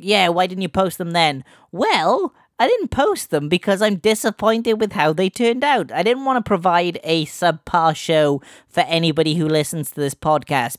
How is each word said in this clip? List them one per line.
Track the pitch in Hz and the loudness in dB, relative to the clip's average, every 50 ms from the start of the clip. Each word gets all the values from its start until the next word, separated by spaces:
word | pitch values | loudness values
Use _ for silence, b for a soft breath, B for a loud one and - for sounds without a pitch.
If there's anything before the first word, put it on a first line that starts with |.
"Yeah, | - 190 208 202 185 170 | -2 0 2 2 2 2
why | 170 175 185 | 2 2 0
didn't | 185 185 190 | 0 -2 -4
you | 190 165 | -6 -2
post | - 190 190 180 - - | 0 0 0 0 -2 -6
them | 180 170 | -6 -2
then?" | 170 170 165 151 139 135 b b b b b b | 0 2 2 2 0 -4 b b b b b b
Well, | - 170 269 440 370 196 156 175 240 392 370 302 b b b b _ - | -6 -2 0 0 0 2 2 2 0 0 -2 -6 b b b b _ 0
I | 233 269 | 2 2
didn't | 480 466 349 - | 2 0 -2 -2
post | - - 285 415 392 - - - | -2 0 0 0 0 -2 -4 -4
them | - 147 147 147 | -4 -4 0 0
because | 170 175 - 208 190 185 | -2 0 0 0 0 2
I'm | 214 214 202 | 2 0 0
disappointed | 170 - 214 220 - - 233 202 - 202 220 226 226 226 233 214 | 0 0 0 0 0 -2 -4 -4 0 0 0 0 2 0 0 0
with | 214 220 202 | 0 -2 -2
how | - 208 151 156 160 | 0 0 0 2 2
they | 160 190 190 | 2 0 -2
turned | - - 240 233 233 254 277 | 0 0 0 0 0 0 0
out. | 294 277 233 165 - | 0 2 0 0 -2
I | 113 151 | -4 0
didn't | 180 220 247 262 269 | 0 0 0 0 0
want | 269 262 247 208 | -2 -2 -2 0
to | |
provide | - 208 180 170 185 170 175 175 175 170 - | 0 -2 0 2 2 2 2 2 0 -4 -4
a | - 156 165 165 151 | -2 -2 0 0 0
subpar | - - - 180 170 160 165 - - - 175 165 160 156 | -4 -4 0 0 0 0 -2 -4 -2 0 2 2 2 0
show | - - - 160 156 151 147 143 135 B B B B B _ | 0 -2 0 2 4 4 2 2 -2 B B B B B _
for | - 175 | -2 -2
anybody | - 139 165 165 165 165 147 156 160 160 151 | 0 0 0 0 0 2 2 2 0 2 0
who | 175 156 156 | 0 0 2
listens | 156 156 147 - - 160 143 - | 0 0 0 -2 -4 -6 -6 -6
to | - 147 | -6 -4
this | 143 139 - | -4 -4 -4
podcast | - - 156 156 147 123 - 147 135 117 120 - | -4 -2 0 0 0 0 -2 -2 -2 -2 -4 -6